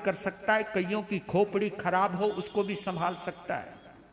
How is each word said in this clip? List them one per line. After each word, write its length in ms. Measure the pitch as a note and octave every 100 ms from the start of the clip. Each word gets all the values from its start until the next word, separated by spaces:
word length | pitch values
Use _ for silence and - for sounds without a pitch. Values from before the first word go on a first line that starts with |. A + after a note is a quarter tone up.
| G3+
कर 100 | E3+
सकता 380 | F#3+ F#3 -
है, 100 | A3
कईयों 400 | G#3+ F#3+ F3+ G#3+
की 160 | G3 G3
खोपड़ी 500 | - F3+ G3+ G3 G#3
खराब 460 | - F3 F#3 G3 F3+
हो 100 | G#3
उसको 380 | F3+ - G#3
भी 120 | G3 F#3
संभाल 400 | G3 F3 F3 F3+
सकता 400 | F#3+ - F3 B2+
है। 260 | - - E2+ - -